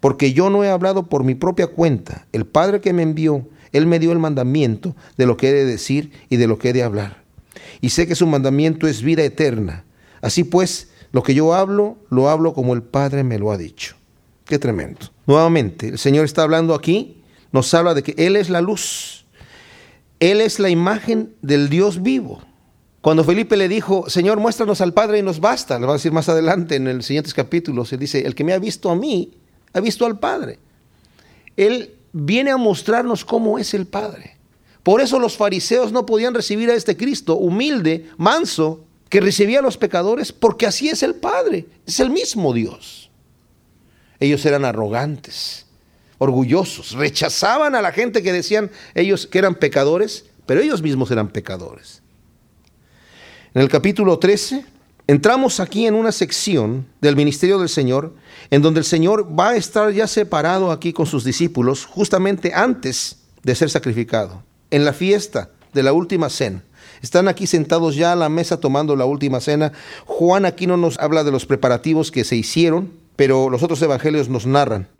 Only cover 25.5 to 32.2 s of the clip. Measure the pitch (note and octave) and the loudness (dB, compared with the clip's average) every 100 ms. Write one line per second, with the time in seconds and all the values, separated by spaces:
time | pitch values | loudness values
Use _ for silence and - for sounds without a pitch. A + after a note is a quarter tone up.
25.5 | B3+ - B2 B2+ D3 D#3 D#3+ D#3+ E3 D#3+ | 0 -4 -4 0 0 0 0 2 2 2
26.5 | F#3 E3 C#3+ C3 B2+ A2+ C#3+ D3 - C3+ | 0 0 -2 -2 -4 -4 -6 -4 -6 -2
27.5 | E3+ E3 B2 A#2 C3 C#3+ C#3+ C#3 B2+ D3+ | -2 -4 -6 -6 -6 -4 -4 -4 -4 -2
28.5 | F#3 G#3 - F#3+ F3 C#4+ G#3 - _ _ | -2 -4 -6 -4 -2 -2 -4 -6 _ _
29.5 | _ _ F3+ A3 - A#3 G#3 - - - | _ _ -4 -4 -2 -2 -2 -4 -4 -8
30.5 | - _ _ _ _ _ _ _ _ - | -12 _ _ _ _ _ _ _ _ -18
31.5 | - G3+ B3 - - _ E3 | 0 0 0 -6 -20 _ -8